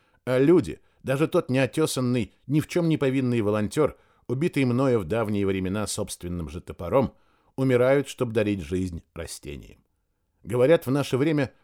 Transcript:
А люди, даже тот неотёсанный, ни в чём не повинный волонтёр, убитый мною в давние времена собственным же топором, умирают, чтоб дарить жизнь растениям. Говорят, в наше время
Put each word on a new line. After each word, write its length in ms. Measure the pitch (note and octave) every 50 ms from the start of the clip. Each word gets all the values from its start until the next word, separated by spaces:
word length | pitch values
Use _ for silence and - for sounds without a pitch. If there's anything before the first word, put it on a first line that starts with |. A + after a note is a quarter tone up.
| _ _ _ _ _
А 120 | - B2+ B2+
люди, 420 | C3+ D3 F3 F3 A2+ E2 - - _ _ _ _ -
даже 240 | - C3+ C#3 D#3+
тот 240 | D3+ - F3+ E3 -
неотёсанный, 840 | B2+ C3 C3+ A#2+ - - B2+ B2 - C3 B2+ B2 B2 B2+ G#2+ - _ _ _
ни 140 | - C3+ D#3
в 80 | - -
чём 200 | - F3+ E3+ E3
не 80 | D#3
повинный 440 | C#3+ - C3 C3 C#3 C3 B2 A#2+ A#2
волонтёр, 580 | G#2 G2+ G#2 G#2+ G#2 G2 - D3+ D3+ - - - _ _ _ _ _ -
убитый 360 | B2 C3 D#3+ F#3 - D3 C3+
мною 360 | B2+ A#2+ B2 C3+ C3+ B2 A2+
в 40 | F#2+
давние 400 | D2+ G2+ A#2 A2+ G#2 G#2+ G2+ G2+
времена 440 | F#2+ G2 F#2+ F#2 F#2 F#2+ G#2+ G#2 F#2+
собственным 600 | - - G#2 F2+ - - - F2 F2 F2 E2+ D2
же 120 | D#2 F2
топором, 540 | - - E2 - F2 E2+ G2 C3+ C3 - - _ _ _ _ _ _ _ _
умирают, 500 | - C3+ C3 B2+ A#2+ B2 B2+ C3+ C#3+ C#3
чтоб 240 | - - - B2+ A#2+
дарить 300 | A2 A#2 G#2+ G#2 G#2 G2
жизнь 420 | E2 C#2+ F2+ F#2 F#2+ F#2 E2+ E2 - _ -
растениям. 680 | - E2 D#2 - - - C#2+ D2 C2 - - - - _ _ _ _ _ _ _ _ _ _ _ _ -
Говорят, 420 | - G#2 B2 B2 C#3 E3 E3 -
в 40 | B2+
наше 260 | C3 C#3+ C3+ - -
время 360 | A#2+ C#3 D#3+ D#3+ D3 C#3 - - _